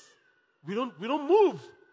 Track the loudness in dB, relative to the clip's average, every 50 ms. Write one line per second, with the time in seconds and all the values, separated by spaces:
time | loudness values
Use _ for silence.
0 | -20 _ _ _ _ _ _ _ _ _ _ _ -12 -8 -6 -6 -6 -6 -8 -10
1 | -6 -6 -4 -4 0 2 4 4 4 2 0 -4 -16 -20 -20 _ _ _